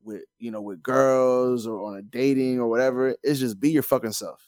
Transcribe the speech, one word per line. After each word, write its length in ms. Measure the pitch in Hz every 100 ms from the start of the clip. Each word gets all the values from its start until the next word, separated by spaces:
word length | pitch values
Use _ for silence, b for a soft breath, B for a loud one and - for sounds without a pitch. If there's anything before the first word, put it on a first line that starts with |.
with, 180 | 104 101 - _
you 140 | 117
know, 100 | 107
with 220 | 104 90
girls 840 | - 131 135 131 127 127 127 123 110
or 180 | 104 104
on 100 | 98
a 60 |
dating 560 | 104 120 139 131 127 127
or 80 | 117
whatever, 480 | 117 131 127 131 -
it's 160 | 135 143
just 200 | 127 98
be 120 | 147
your 100 | 151
fucking 300 | - 131 113
self. 360 | - 90 -